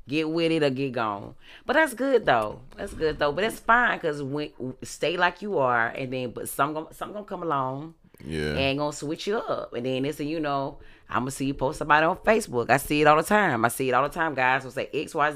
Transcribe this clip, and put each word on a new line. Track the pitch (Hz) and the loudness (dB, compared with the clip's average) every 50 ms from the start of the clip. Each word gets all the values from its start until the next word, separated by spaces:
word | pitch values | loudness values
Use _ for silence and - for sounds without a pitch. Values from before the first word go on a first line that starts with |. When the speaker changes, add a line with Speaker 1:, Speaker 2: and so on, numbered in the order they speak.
| - - | -10 -4
Speaker 1:
get | 139 156 160 156 | -2 -2 0 0
with | 160 170 165 160 165 | 0 0 2 2 4
it | 165 147 | 4 4
or | 143 | 2
get | 131 127 139 135 120 | 2 0 -4 -2 -2
gone." | 123 117 107 104 101 110 117 127 - - - - - - | -2 -2 -2 -2 -6 -8 -12 -16 -18 -20 -20 -20 -14 -6
But | - 254 | 0 2
that's | 302 320 294 220 | 2 2 2 0
good, | 214 254 277 269 233 214 | -2 0 2 2 4 4
though. | 156 135 113 107 107 101 - - - - | 4 4 4 2 0 -6 -10 -16 -18 -14
That's | - 202 202 - | -12 -12 -12 -6
good, | - 160 156 151 - | -2 -2 -2 0 2
though. | 151 147 143 | 0 0 0
But | 165 196 | 0 -2
that's | 226 - - | -2 -4 -4
fine, | - - 226 240 247 220 175 180 | 2 4 4 4 6 2 0 0
'cause | - 165 147 143 147 | 0 -2 -2 -2 -4
when, | 131 139 147 151 - - - - 127 131 - - | -4 -4 -4 -6 -6 -8 -10 -10 -10 -8 -10 -14
stay | - - - - 151 170 | -14 -6 -2 -2 0 2
like | 180 180 175 170 - 202 | 2 2 2 0 -2 -8
you | 208 196 156 | -2 0 2
are, | 135 123 120 117 113 117 | 2 4 4 4 2 0
and | - - 135 123 131 | -2 -6 -6 -6 -4
then, | 131 127 120 | -4 -6 -6
but | 107 113 107 110 | -6 -8 -10 -8
some | - - 139 147 156 | -2 0 0 0 0
gon-, | 156 160 156 - | -6 -10 -10 -12
something | - 175 165 190 | -12 -12 -10 -10
gonna | 208 202 | -12 -10
come | - 202 180 175 | -10 -10 -6 -4
along. | 165 147 139 131 131 131 139 151 165 165 _ _ _ _ - 62 | -2 -2 0 -2 -2 -4 -8 -10 -14 -16 _ _ _ _ -18 -12
Speaker 2:
Yeah. | 67 80 78 76 76 - | -8 -4 -4 -2 -2 -2
Speaker 1:
And | 127 135 135 135 143 | 0 0 0 0 -2
gonna | 147 147 151 | -4 -4 -6
switch | - - 143 160 - - 202 | -6 -8 -8 -8 -6 -4 -4
you | 202 233 | -2 -2
up. | 440 392 135 117 113 - - | -2 -4 -6 -6 -6 -8 -8
And | 113 120 | -6 -4
then | 131 131 127 135 | -2 -2 -2 -2
it's | 139 147 - | -4 -4 -4
a, | 151 | -6
you | 143 156 170 | -6 -4 -4
know, | 151 147 143 139 135 143 147 - - - - - _ - | -4 -2 -2 -2 -4 -6 -8 -12 -20 -20 -20 -20 _ -6
I'ma | - 110 120 135 | -4 -4 -2 -4
see | 135 - 139 | -4 -4 -4
you | 135 139 | -4 -2
post | - 131 135 156 - | -2 -2 -2 -2 -4
somebody | 151 151 147 151 156 | 2 4 4 4 4
on | 165 185 | 2 0
Facebook. | 175 - - 220 220 226 - 120 123 117 107 | 0 2 2 2 2 2 -2 -2 -2 2 4
I | 120 135 | 4 2
see | - - 151 147 151 | 4 2 2 6 8
it | |
all | 147 151 | 8 8
the | 156 156 | 6 6
time. | - 208 214 208 180 131 117 110 | 4 4 4 4 4 2 2 2
I | 120 | 2
see | - - 135 127 | 0 0 0 2
it | 123 | 4
all | 123 135 | 2 2
the | 147 | 2
time. | - 180 160 160 143 | 0 -2 -2 -2 0
Guys | 127 127 127 131 135 131 | 2 2 4 2 2 0
will | 127 117 | -4 -6
say, | 135 107 - - | -6 -6 -4 -4
"X | 135 156 - - | -4 -6 -4 0
Y | 160 147 151 147 | 0 0 0 0